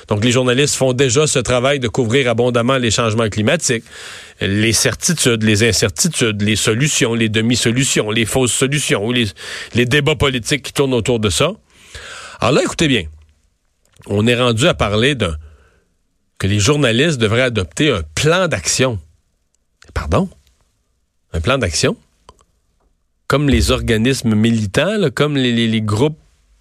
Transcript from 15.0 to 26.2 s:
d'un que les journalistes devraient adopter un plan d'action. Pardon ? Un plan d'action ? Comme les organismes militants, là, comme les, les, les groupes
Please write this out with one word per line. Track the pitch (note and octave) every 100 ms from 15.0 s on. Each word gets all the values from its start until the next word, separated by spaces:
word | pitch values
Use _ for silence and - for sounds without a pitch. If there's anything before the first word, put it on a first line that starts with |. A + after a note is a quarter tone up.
| C3
d'un | C3+ F#2 D#2 - - _ _ _ _ _ _ _ -
que | F#2+
les | G#2
journalistes | G2+ D3+ B2+ A2+ E3+ C3
devraient | G#2+ A#2
adopter | B2+ G#2+ F#2 - D3+
un | G2+ D#2 -
plan | D3+ F3 F3
d'action. | G#2+ - - C3 G#2 - _ _ _ _ _ _ _ -
Pardon ? | - D2+ C3 F#3+ - _ _ _ _ _ _ _ _ _
Un | E2
plan | F#2+ C3+
d'action ? | F#2+ - C3+ A#3 _ _ - _ _ _ _ _ _ _ _ _ -
Comme | C#3 C#3+
les | A#2 G#2
organismes | B2 A#2 A2 B2 C3+ A#2
militants, | G#2+ A2+ A2+ G#2 C#3 F3 A3
là, | D3+
comme | - D3 C#3+
les, | B2+
les, | A#2 A#2
les | A2
groupes | G#2+ G#2 D3+ D#3